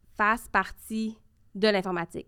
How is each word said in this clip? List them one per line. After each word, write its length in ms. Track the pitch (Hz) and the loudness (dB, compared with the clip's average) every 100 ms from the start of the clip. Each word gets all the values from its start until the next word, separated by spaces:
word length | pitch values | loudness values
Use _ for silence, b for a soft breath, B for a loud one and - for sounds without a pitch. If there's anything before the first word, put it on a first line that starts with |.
| _ - | _ 0
fasse 320 | 208 233 - | 2 2 0
partie 720 | 202 190 - - 220 220 220 - _ _ 196 | 0 0 -6 -8 -4 -4 -6 -18 _ _ 0
de 120 | 214 | 2
l'informatique, 600 | 202 185 180 170 - | 2 0 -4 -4 -8